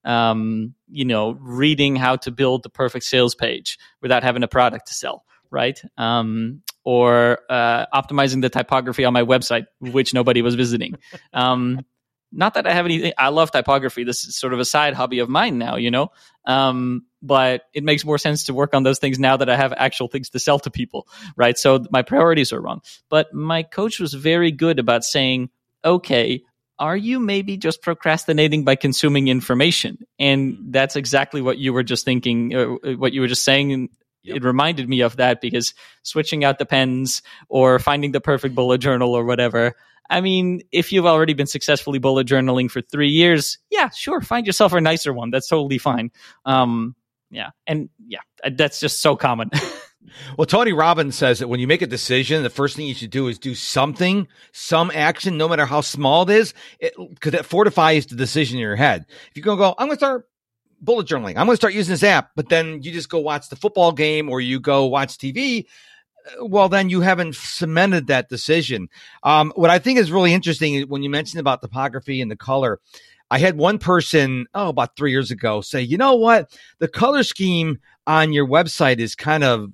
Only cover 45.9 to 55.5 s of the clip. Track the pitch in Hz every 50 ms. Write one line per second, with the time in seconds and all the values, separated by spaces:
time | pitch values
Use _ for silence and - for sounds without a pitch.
45.9 | 120 120 113 117 _ _ - - - _ _ 135 135 131 127 120 117 117 113 120
46.9 | 127 _ _ _ _ _ _ _ - 113 101 - _ _ _ - 156 156 - -
47.9 | _ _ 220 120 104 98 - _ _ _ - 139 127 127 156 143 - - 156 143
48.9 | - - - 156 139 - - 131 120 113 113 - - 147 - - - - - _
49.9 | _ _ _ - - - 139 135 135 - 160 - - 214 240 226 180 151 156 170
50.9 | 170 160 151 139 123 - 147 127 120 110 131 120 123 123 123 127 160 170 180 120
51.9 | 123 117 - - 127 131 135 - 156 156 139 117 - - 139 139 - 143 151 143
52.9 | 127 - 123 107 92 135 135 123 113 - - 135 120 - - - - 135 135 151
53.9 | 131 - 175 180 190 202 190 - _ _ - _ _ - - - 175 160 170 180
54.9 | 151 156 151 160 156 - - 196 175 151 156 165